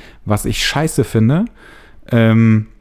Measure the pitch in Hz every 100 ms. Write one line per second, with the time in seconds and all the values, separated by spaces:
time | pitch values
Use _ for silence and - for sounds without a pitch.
0 | - - - 104 110 107 - 143 160 -
1 | 117 113 113 151 233 - - - - -
2 | - 117 113 110 113 110 110 -